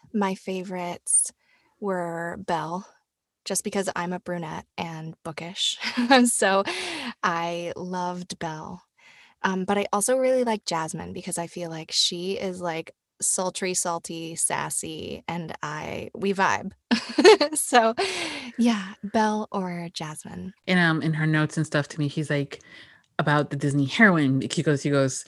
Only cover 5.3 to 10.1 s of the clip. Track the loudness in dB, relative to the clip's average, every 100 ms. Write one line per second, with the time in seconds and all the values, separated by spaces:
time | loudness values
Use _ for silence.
5.3 | -10 -10 -4 -4 -2 -4 -2 6 6 6
6.3 | 4 2 2 2 -4 -6 -8 -8 -4 -2
7.3 | 0 -2 -4 -6 -8 -6 -4 -4 -6 -10
8.3 | -8 -8 -8 -10 -14 -18 _ -20 -20 -20
9.3 | _ -2 -2 0 0 0 0 2